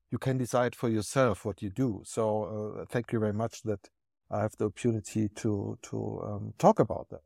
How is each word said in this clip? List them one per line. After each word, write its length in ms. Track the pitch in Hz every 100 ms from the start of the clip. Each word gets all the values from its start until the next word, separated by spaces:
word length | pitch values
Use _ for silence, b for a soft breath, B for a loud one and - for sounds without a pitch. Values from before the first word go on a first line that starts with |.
| _
you 80 | 127
can 180 | 135 127
decide 380 | 123 123 123 -
for 140 | 120
yourself 540 | 110 101 139 127 95 107
what 180 | 95
you 60 | 104
do. 320 | 98 131 95 -
So, 720 | - 110 107 90 107 107 101
uh, 40 | -
thank 240 | 123 113
you 60 | 113
very 140 | 107
much 300 | 104 113 -
that 260 | 107 101 - _ _ _ _
I 120 | 104
have 140 | 107 -
the 80 | 110
opportunity 640 | - 120 113 - 110 107
to, 520 | - 113 101 107 110
to, 400 | - 110 107 107
um, 300 | - 104 107 -
talk 180 | 175 214
about 280 | 117 - -
that, 120 | -